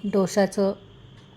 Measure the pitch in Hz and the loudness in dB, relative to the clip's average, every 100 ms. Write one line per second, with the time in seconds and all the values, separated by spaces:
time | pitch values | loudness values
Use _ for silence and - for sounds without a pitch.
0 | 208 196 180 208 190 208 196 202 - - | -2 0 0 2 0 0 -2 -2 -12 -20
1 | - - - | -20 -20 -20